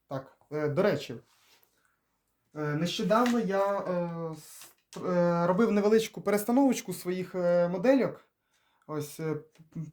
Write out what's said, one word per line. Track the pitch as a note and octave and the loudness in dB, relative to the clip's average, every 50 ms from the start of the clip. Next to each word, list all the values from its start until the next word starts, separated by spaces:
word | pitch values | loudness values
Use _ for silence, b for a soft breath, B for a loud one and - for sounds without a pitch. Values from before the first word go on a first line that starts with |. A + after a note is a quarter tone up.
| _ - | _ -10
так, | C#3 C3+ - - - _ _ - | -10 -10 -10 -12 -20 _ _ -10
е, | D3 D3+ D3+ D3 | -6 -4 -2 -2
до | C3 C#3+ G3 | 0 2 2
речі, | G#3+ D#3+ C3+ - - B2 A2+ - b b b b b b b b b b b b b b b b _ _ _ _ _ _ _ _ _ - | 2 2 0 -4 -8 -12 -14 -16 b b b b b b b b b b b b b b b b _ _ _ _ _ _ _ _ _ -10
е, | D3+ D3+ D3 D3 | -8 -6 -4 -2
нещодавно | D3+ F3 F3 - - G#3 F3+ G#3+ A3+ B3 B3 A#3+ A#3+ | -2 -2 -2 -2 -2 0 2 4 4 4 4 2 2
я, | F#3+ F3+ F#3+ G3 G3 G3+ G3+ G3 | 0 0 0 0 0 0 0 -2
е, | - F3 F3+ F3 F3 E3+ E3+ E3 E3 D#3+ D#3+ | -2 -4 -2 -2 -4 -4 -6 -6 -8 -8 -10
с-, | D#3 D3+ - - - - - - _ _ _ - F3+ - | -12 -14 -18 -20 -20 -20 -20 -20 _ _ _ -14 -8 -4
е, | F#3 F3+ F3 F3 F3 E3+ E3+ F3 F3 | -2 2 2 2 2 2 2 2 2
робив | F#3 F#3 A#3 G#3+ | 2 2 2 2
невеличку | G3+ G#3 G3 G#3 A3 A3+ A3 - - - | 2 2 4 4 4 4 4 2 -4 -8
перестановочку | - - G3+ G3+ G#3 - A#3+ C4 C#4 C4+ A#3+ - - - F3+ | -4 0 0 0 0 2 2 4 4 4 2 0 -4 -8 -10
своїх, | - - F3+ F#3 F#3 F#3 F3+ - | -8 -6 -6 -4 -4 -6 -6 -4
е, | F#3 F3 F3 F3 F3 F3 F3 | -2 2 2 4 4 2 2
модельок. | F3+ F#3+ F3 B3 C#4 C4+ G#3+ D#3+ - - - _ _ _ _ _ _ _ _ _ _ _ _ - | 0 0 2 4 4 4 2 0 -4 -8 -18 _ _ _ _ _ _ _ _ _ _ _ _ -10
Ось, | D3+ D3+ D3 D3 - - | -8 -8 -8 -8 -8 -8
е, | D#3+ D#3+ D3+ | -6 -4 -4
п-, | D3 - - _ - - _ - E3 D#3+ D3+ | -6 -8 -12 _ -20 -20 _ -14 -12 -10 -4